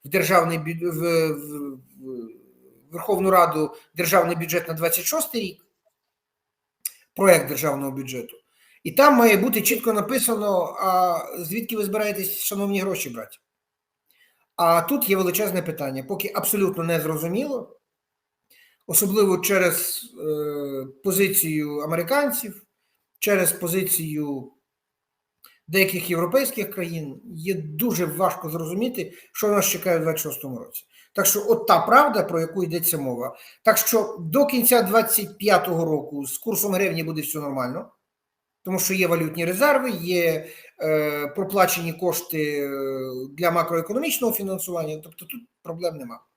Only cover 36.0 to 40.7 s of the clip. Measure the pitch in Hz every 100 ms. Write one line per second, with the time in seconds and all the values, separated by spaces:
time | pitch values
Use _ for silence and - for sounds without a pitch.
36 | - 143 135 - 226 190 208 185 190 165
37 | 160 156 143 151 143 135 123 156 233 _
38 | _ _ _ _ _ _ - 185 - 190
39 | 180 170 156 160 170 185 285 277 254 185
40 | 170 175 170 156 - - -